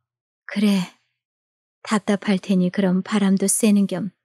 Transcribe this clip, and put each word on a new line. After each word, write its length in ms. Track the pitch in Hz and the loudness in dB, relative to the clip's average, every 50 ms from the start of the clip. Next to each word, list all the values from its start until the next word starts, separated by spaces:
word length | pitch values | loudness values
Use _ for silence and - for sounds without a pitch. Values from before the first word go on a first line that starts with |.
| _ _ _ _ _ _ _ _ _ | _ _ _ _ _ _ _ _ _
"그래. 340 | - - 208 208 208 202 196 180 - - _ _ _ _ _ _ _ _ _ _ _ _ _ _ _ _ _ | -12 -4 0 0 2 2 0 -2 -4 -10 _ _ _ _ _ _ _ _ _ _ _ _ _ _ _ _ _
답답할 560 | - - - 214 - - 208 190 - - 208 185 | -10 -4 -4 -4 -2 -2 -2 -2 0 0 -2 0
테니 300 | - - 208 185 180 180 | 0 0 0 0 0 0
그럼 320 | 180 - 196 185 180 185 | 0 0 0 0 0 0
바람도 460 | 190 - - 214 196 196 190 190 - 196 | -2 -2 -2 0 2 2 2 2 0 0
쐬는 400 | - - - 220 202 202 202 185 | -2 0 2 2 4 4 2 0
겸 240 | 190 175 - 180 - _ _ | -2 -4 -6 -8 -10 _ _